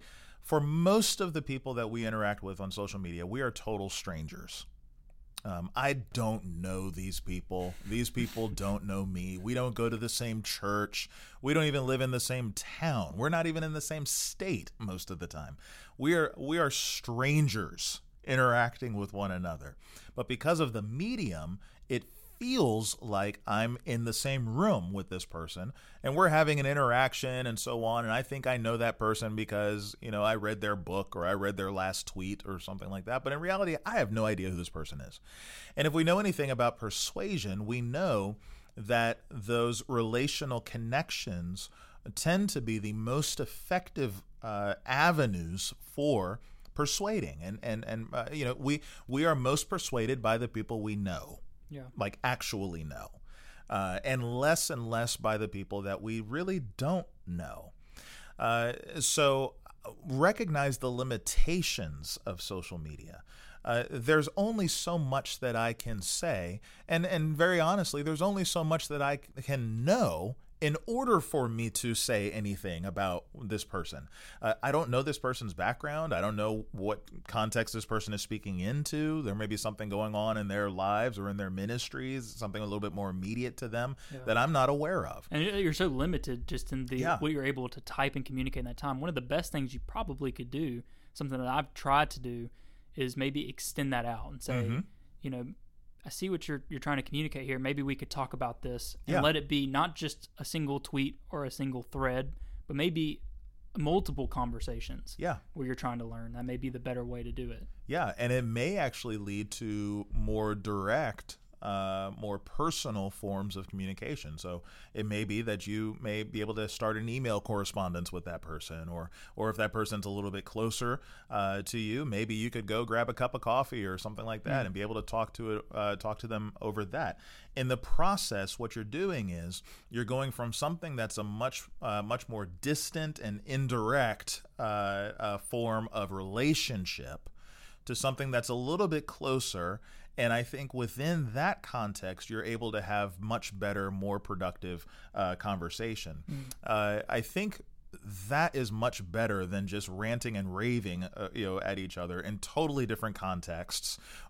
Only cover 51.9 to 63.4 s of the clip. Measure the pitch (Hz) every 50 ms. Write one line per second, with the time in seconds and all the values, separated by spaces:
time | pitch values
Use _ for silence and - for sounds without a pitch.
51.9 | - - 104 101 - - - 127 127 127 - - - 101 98 95 85 80 78 76
52.9 | 65 58 - - - - - - - - - - - - - - - 101 98 92
53.9 | 90 98 - 139 131 127 120 120 120 123 135 151 165 160 - - 165 123 117 117
54.9 | 117 113 117 120 - - - 110 107 107 110 104 - 98 95 - 104 101 98 98
55.9 | 98 - - 110 113 113 110 107 123 151 180 190 190 185 131 107 95 - 127 151
56.9 | 180 185 - - - - - - - - - - - - - - - - - -
57.9 | - - - - - - - - - - 117 117 117 117 117 120 123 - - -
58.9 | - 156 131 - - - 151 139 135 135 135 - - - - - - - - -
59.9 | - - - 165 131 135 156 185 220 - 240 180 151 143 139 143 131 - - 127
60.9 | 123 120 127 131 123 104 - - - - - - 170 185 165 - - - 85 78
61.9 | 73 71 76 - - - - - 92 87 - - 104 92 85 - 95 85 78 76
62.9 | 76 - - 80 85 - - - - -